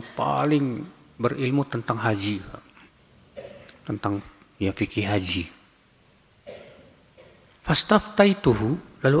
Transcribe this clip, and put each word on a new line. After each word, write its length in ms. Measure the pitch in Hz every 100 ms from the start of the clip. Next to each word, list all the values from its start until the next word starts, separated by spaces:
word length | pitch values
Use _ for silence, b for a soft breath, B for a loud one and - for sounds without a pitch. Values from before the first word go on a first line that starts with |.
| - -
paling 640 | 127 139 143 151 139 117 175 - - -
berilmu 480 | 156 143 131 139 135
tentang 320 | 123 - 110
haji, 400 | 117 104 101 101 90 - - - - _ _ - _ - - - - -
tentang, 400 | - 104 101 101 - - - _
ya, 160 | 98
fikih 320 | - 104 -
haji. 480 | 98 104 90 87 82 - _ _ _ _ _ _ _ _ - - - - - _ _ _ - - _ _ -
Fastaftaituhu, 1400 | 147 - 208 - - 202 190 143 107 110 160 - -
lalu 160 | 135 147